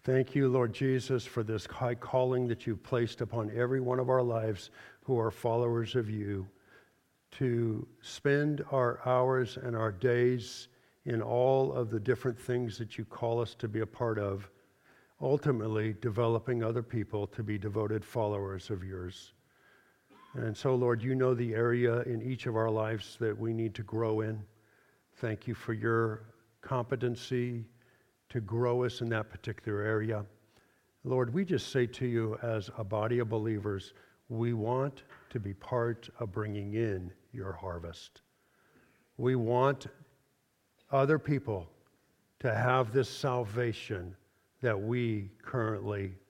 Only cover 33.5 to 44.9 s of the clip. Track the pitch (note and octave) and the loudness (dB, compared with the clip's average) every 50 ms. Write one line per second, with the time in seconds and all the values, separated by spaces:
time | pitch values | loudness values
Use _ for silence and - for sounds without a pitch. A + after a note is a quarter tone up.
33.5 | A2 G#2 F#2+ G#2 G2 G2 - - - - - _ _ _ _ _ A#2+ A2 A#2 A#2 | -2 -2 -2 -2 -4 -4 -6 -12 -20 -20 -20 _ _ _ _ _ -2 -2 0 0
34.5 | A#2+ A2+ G#2+ A2+ B2 C3 C3+ C#3+ C#3 - - - - - - - - A#2+ G2+ G2+ | 0 0 0 0 0 0 0 -2 -4 -10 -20 -20 -20 -20 -20 -8 -8 -6 -4 -4
35.5 | F#2+ - - - B2+ A#2+ A#2 A#2+ A#2 A#2 - - - - A#2+ G#2 F2 G2+ G#2+ G#2+ | -8 -8 -6 -2 0 2 2 0 -2 -4 -10 -20 -10 -8 -8 -6 -4 -4 -4 -4
36.5 | G2+ G#2 G2+ G2+ G#2 A2 A#2 A2 G2 F#2 F2+ F2 - _ _ _ - A2+ F#2+ F#2+ | -4 -6 -6 -4 -2 0 0 0 0 -4 -6 -8 -12 _ _ _ -12 -8 -8 -8
37.5 | F#2 F2 - F#2+ F2 E2+ E2+ E2+ E2+ - - - _ - _ _ _ _ _ _ | -8 -8 -8 -8 -8 -6 -8 -10 -12 -14 -18 -20 _ -20 _ _ _ _ _ _
38.5 | _ _ _ _ _ - _ _ _ _ _ _ _ - A#2+ B2+ C3 B2 A2+ A2+ | _ _ _ _ _ -20 _ _ _ _ _ _ _ 0 2 2 2 4 2 4
39.5 | A#2+ B2+ C3 C#3 C3+ C#3 - - - - - _ _ _ _ _ _ _ _ _ | 4 6 6 4 4 0 -6 -16 -16 -18 -20 _ _ _ _ _ _ _ _ _
40.5 | _ _ _ _ _ _ _ _ - C3+ C#3 C#3 D#3 D3+ - - D3 C3 - A#2+ | _ _ _ _ _ _ _ _ 4 4 6 6 4 2 2 0 0 0 0 -2
41.5 | G#2+ F#2 E2+ - - _ _ _ _ _ _ _ _ _ _ _ _ _ - B2 | -4 -4 -6 -10 -18 _ _ _ _ _ _ _ _ _ _ _ _ _ -2 0
42.5 | G#2+ A2+ A#2+ B2+ B2+ C3 B2+ G#2+ A#2 C#3 B2 - - - - C#3 B2 B2 A#2+ G2+ | 2 2 4 4 6 4 4 4 2 2 2 2 -2 -2 -2 0 0 0 -2 -2
43.5 | G#2 A#2+ B2 A#2 G#2+ - - - A2 F#2 F2 F2+ F#2 _ _ _ _ _ _ _ | -2 0 0 0 -2 -4 -6 -8 -6 -6 -6 -10 -12 _ _ _ _ _ _ _
44.5 | _ _ - A#2+ G#2+ G2 G#2 A2 | _ _ 2 2 2 2 0 0